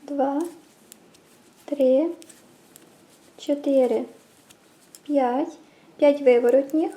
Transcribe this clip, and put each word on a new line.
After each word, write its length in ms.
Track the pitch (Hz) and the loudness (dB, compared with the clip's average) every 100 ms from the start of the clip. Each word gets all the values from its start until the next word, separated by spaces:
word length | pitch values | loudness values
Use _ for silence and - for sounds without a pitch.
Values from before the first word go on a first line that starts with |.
два, 380 | - 285 269 277 339 - _ _ _ - _ _ _ _ _ _ - | -10 -4 -4 -2 -6 -12 _ _ _ -20 _ _ _ _ _ _ -12
три, 440 | 285 262 262 330 339 - - _ _ _ - - _ _ _ _ - | -2 2 2 0 -6 -18 -20 _ _ _ -20 -20 _ _ _ _ -18
чотири, 680 | - 285 285 269 247 220 254 - _ _ _ - _ _ _ - | -6 -4 0 0 0 -2 -6 -16 _ _ _ -20 _ _ _ -20
п'ять, 540 | - 285 254 247 311 - - _ _ - | -4 -2 0 -2 -6 -10 -20 _ _ 0
п'ять 240 | 294 285 | 2 4
виворотніх. 720 | 277 240 240 269 277 311 339 | 4 4 4 2 2 -2 -4